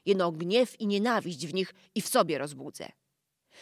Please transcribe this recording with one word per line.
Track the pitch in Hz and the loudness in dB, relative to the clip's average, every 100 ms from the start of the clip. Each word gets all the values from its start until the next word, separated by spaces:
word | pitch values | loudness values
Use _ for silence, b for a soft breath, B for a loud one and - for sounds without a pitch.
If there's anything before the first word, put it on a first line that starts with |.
| 185 | 0
jeno | 190 175 | 2 2
gniew | 156 175 233 254 - | 0 0 2 2 0
i | 214 | 0
nienawiść | 202 233 220 175 143 160 | 2 2 0 -2 -6 -4
w | |
nich | 185 180 - b 220 | -2 -4 -6 b -6
i | |
w | - | 0
sobie | 254 170 143 | 2 2 0
rozbudzę. | 147 135 143 - - - _ _ _ _ _ B | -4 -10 -14 -14 -16 -18 _ _ _ _ _ B